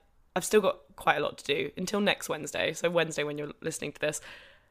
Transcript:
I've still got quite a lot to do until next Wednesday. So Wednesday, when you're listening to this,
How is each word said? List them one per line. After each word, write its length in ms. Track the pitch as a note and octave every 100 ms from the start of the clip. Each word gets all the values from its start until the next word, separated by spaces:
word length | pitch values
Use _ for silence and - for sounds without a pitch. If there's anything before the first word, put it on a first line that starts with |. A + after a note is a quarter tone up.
| _ _ _ F#3
I've 100 | -
still 160 | G#3+
got 160 | F#3 - - -
quite 220 | E3+ D3
a 20 |
lot 180 | D3 -
to 40 |
do 280 | - C#3+ C#3+ -
until 220 | F#3 G#3
next 300 | G3 - -
Wednesday. 440 | D3+ D3 - G#2+
So 180 | D#3+ E3+
Wednesday, 320 | E3+ D#3+ D3+
when 160 | D3 D3
you're 140 | D3 -
listening 320 | D#3+ - D3
to 60 | -
this, 220 | D3+ - - - - - _